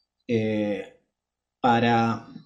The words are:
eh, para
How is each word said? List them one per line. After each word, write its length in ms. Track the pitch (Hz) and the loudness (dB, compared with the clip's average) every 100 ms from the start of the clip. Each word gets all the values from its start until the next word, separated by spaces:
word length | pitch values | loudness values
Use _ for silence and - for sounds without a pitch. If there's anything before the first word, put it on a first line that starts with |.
| _ _ - | _ _ -4
eh, 760 | 113 110 107 104 98 - - _ _ _ _ _ _ | -2 0 -2 -2 -4 -8 -18 _ _ _ _ _ _
para 680 | 123 117 117 117 117 107 - - | 0 2 4 2 2 -2 -8 -20